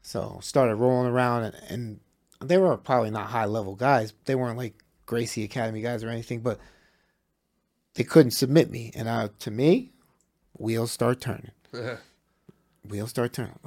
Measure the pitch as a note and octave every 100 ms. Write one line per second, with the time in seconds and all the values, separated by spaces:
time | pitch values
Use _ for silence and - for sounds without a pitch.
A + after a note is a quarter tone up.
0 | - G#2+ G2+ G2+ - C#3+ B2+ G#2+ B2 B2+
1 | B2 B2 B2 A#2+ G#2+ - - G#2+ A#2 G#2+
2 | _ _ _ _ C3+ F3+ F#3 A#2 - B2+
3 | A2 G#2+ G2 A#2+ G#2 A2 G2 G2 B2+ C3+
4 | A2 _ - C3 B2 A#2 A#2+ - _ _
5 | - A#2 A#2 - G#2+ C3 A2+ A2 A#2 A#2+
6 | A2+ A#2 A#2 A#2+ A#2 G#2 - _ _ _
7 | _ _ _ _ _ _ _ _ _ -
8 | A#2 E3 B2+ - B2+ D#3 - A#2+ A2+ -
9 | A2+ A#2 A2 - - G#2+ D3 A#3 B3+ _
10 | _ _ _ _ _ - A2 A2+ A#2 -
11 | A#2+ B2 C3 - - _ _ A#2+ A#2 A2+
12 | - _ _ _ - _ _ _ G2+ G2+
13 | A2 - A#2+ - A#2+ -